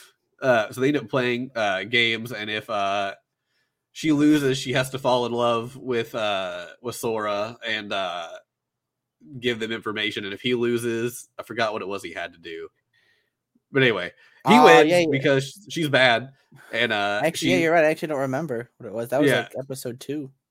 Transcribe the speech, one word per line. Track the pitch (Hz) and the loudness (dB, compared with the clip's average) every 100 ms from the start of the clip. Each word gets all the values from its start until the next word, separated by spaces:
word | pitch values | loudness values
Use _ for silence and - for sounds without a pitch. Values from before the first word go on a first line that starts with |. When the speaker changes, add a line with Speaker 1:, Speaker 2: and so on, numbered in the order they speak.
| - _ _ - | -20 _ _ -6
Speaker 1:
Uh, | 135 117 107 | 2 2 2
so | 123 | -2
they | 135 | 0
end | 147 | 0
up | 113 | -2
playing, | 135 123 120 127 117 | -2 0 -2 -4 -2
uh, | 104 95 | -2 -2
games, | 101 120 117 113 113 | 0 0 2 0 -6
and | 110 107 | -10 -6
if, | 107 107 | -8 -4
uh, | 104 98 101 98 - _ _ _ _ _ _ _ | -4 -2 -2 -4 -8 _ _ _ _ _ _ _
she | - 156 | -6 0
loses, | 147 151 151 139 131 | 4 4 4 2 0
she | 131 | -2
has | 131 135 | -2 -2
to | 131 | -2
fall | 135 123 120 | 0 0 0
in | |
love | 120 120 117 117 131 | 0 0 0 -4 -12
with, | 127 117 113 120 | -6 -4 -4 -4
uh, | 107 98 92 87 85 - | -4 -4 -6 -10 -14 -14
with | 120 - | -12 -6
Sora | 120 110 104 101 107 120 113 | -4 -4 -4 -4 -4 -8 -6
and, | 110 104 | -6 -4
uh, | 101 92 87 85 90 _ _ _ _ _ _ _ _ 156 131 | -4 -4 -6 -10 -14 _ _ _ _ _ _ _ _ -20 -6
give | 123 113 | -4 -4
them | 110 | -4
information. | 110 110 107 107 110 101 | -6 -6 -4 -4 -4 -8
And | |
if | 101 | -6
he | 123 120 | -2 0
loses, | 120 120 120 113 120 120 - - | 0 0 -2 -4 -4 -8 -18 -18
I | |
forgot | - 113 113 | -12 -4 -4
what | 107 | -4
it | 95 | -8
was | 98 | -8
he | 92 | -10
had | 90 85 | -10 -12
to | 85 | -12
do. | 85 82 80 _ _ _ _ _ _ _ _ _ _ | -14 -14 -14 _ _ _ _ _ _ _ _ _ _
But | 139 | 2
anyway, | 131 98 87 - _ _ - | 2 2 -4 -12 _ _ 4
he | 233 | 8
Speaker 2:
Uh, | |
Speaker 1:
wins | 220 165 151 | 10 10 8
Speaker 2:
yeah, | 180 | 4
yeah. | 160 | 2
Speaker 1:
because | 139 143 135 135 - 131 | 2 2 2 0 -10 -10
she's | 170 151 | -4 0
bad. | 131 127 117 127 _ _ - - | 4 4 4 -2 _ _ -20 -8
And, | 113 117 | -2 0
uh, | 104 101 104 | 0 0 0
Speaker 2:
Actually, | 151 170 135 | -2 0 0
Speaker 1:
she | |
Speaker 2:
yeah, | 180 | 2
you're | 165 | 4
right. | 170 156 | 4 2
I | |
actually | 156 160 | 0 -4
don't | 143 | -4
remember | 135 131 160 117 123 _ | -2 -4 -4 -6 -8 _
what | 113 | -10
it | |
was. | 110 117 | -8 -2
That | 131 | 2
was, | 143 | 4
Speaker 1:
Yeah. | 113 | 2
Speaker 2:
like, | 101 117 | -2 -10
episode | 135 131 127 123 | -12 -10 -10 -12
two. | - 147 135 _ _ | -8 -8 -10 _ _